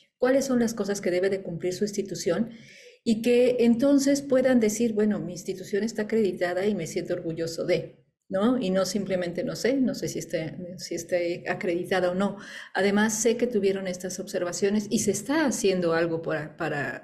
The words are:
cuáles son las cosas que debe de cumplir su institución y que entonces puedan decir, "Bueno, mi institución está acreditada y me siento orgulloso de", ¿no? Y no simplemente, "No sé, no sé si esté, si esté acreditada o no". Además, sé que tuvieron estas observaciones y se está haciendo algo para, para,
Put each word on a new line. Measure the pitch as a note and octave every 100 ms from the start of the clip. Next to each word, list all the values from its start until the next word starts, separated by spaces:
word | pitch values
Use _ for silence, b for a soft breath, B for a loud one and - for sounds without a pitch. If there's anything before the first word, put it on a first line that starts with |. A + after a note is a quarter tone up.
| b _
cuáles | B3+ C4+
son | C4 B3
las | A3+
cosas | - F#3+ G3
que | -
debe | F3+ F#3+
de | F#3+
cumplir | - E3+ F3+
su | F3+
institución | G#3 - - E3+ G3 F3+ A#3 B B B B B
y | - A3+
que | A#3+ A#3+ B3 -
entonces | A#3 A#3 C#4 C#4+ C#4 C#4
puedan | - C4 B3+ B3
decir, | G#3+ G#3 A#3
"Bueno, | G#3 G#3+ F3+
mi | D#3+
institución | F3+ - F#3 F#3 G3
está | A3 -
acreditada | G#3+ A3+ G3+ F3 F3 F3+ G3+
y |
me | G3 D#3
siento | F3+ -
orgulloso | F3 E3+ D#3+ E3 -
de", | D#3 E3+ - - _ _ -
¿no? | F#3+ G#3+ B3+
Y | F#3+
no | F#3+
simplemente, | F#3 G#3 F#3 F#3 E3+ E3+
"No | D#3+ E3
sé, | A3 C#4
no | A#3
sé | - D#3
si | E3
esté, | D#3 E3+ D#3+ C3+ F3 F#3
si | -
esté | E3+ E3+ F3+ F3 F3 -
acreditada | F3+ G3 E3+ F3+ F#3+ F3+
o |
no". | F3+ G3+ G3 B B B
Además, | - G3 G3+ A3 G#3+
sé | A#3 A3+
que | A#3+
tuvieron | G#3 F#3+ F#3+ F#3+
estas | F3+ F#3 -
observaciones | - - F3 F3 G3+ G#3+ G3+
y | A3+
se | G#3+
está | F#3+ - D#4 D4
haciendo | - G3 F#3 E3+
algo | E3 E3+ E3
para, | - D#3 D#3 -
para, | D#3+ D3 C3+ -